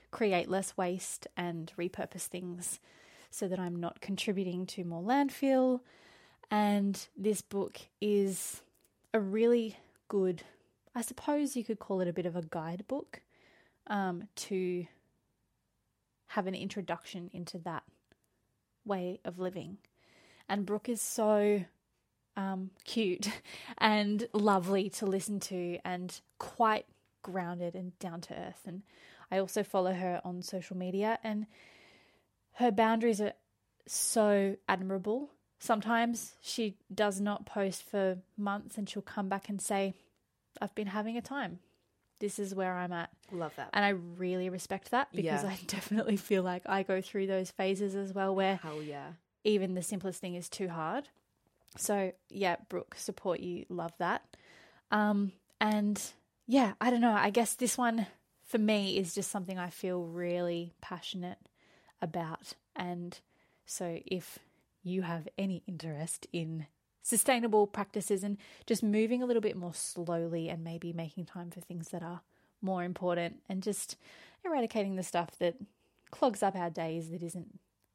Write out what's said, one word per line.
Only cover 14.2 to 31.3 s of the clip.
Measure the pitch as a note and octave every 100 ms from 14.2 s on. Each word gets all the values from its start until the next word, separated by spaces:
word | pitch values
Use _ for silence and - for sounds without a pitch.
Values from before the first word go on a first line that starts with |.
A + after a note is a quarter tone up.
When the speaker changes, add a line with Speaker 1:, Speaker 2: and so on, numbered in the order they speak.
| G3+ -
Speaker 1:
to | - F#3+ F#3 F3+ F3 _ _ _ _ _ _ _ _ _ _ _ _ _ _
have | - F#3
an |
introduction | F#3+ F#3+ G#3 E3+ E3+ - F#3 F3
into | F#3 E3+ F3+
that | E3+ D#3+ - _ _ _ _ _ _ _ _ _
way | G#3 F#3+ F3+ F#3
of | - F3
living. | F#3 F#3 D3+ G3 _ _ _ _ - - -
And | G#3 G3
Brooke | G#3 B3
is | A#3
so, | - - G#3+ G#3 G#3 G#3 F3 _ _ _ _ _ _ -
um, | G3 F#3+ F#3+ -
cute | - A#3 G3+ F3+ G3+ - -
<laughs> | - - -
and | A3 G#3+ G#3 G#3 A#3
lovely | G#3+ G#3 F#3+ F3 G3 G3
to | - G3
listen | F#3+ - G3+
to | - F#3 F3 F3
and | F3+ F3+ F3+ - _ _
quite | - - A3+ G#3+ - _ _ _
grounded | - F#3 F3 F3 F3
and | F#3 F3+ -
down | F3+ E3+
to | E3+
earth. | - - - G3
And | F3+ - - - - -
I | F#3+
also | F#3+ G#3+
follow | G3 G3 F#3
her | F3+ F#3 F3
on | F3+ F3+
social | F3+ F#3 - F3+
media, | F3+ F#3+ G#3+ A3+
and | A3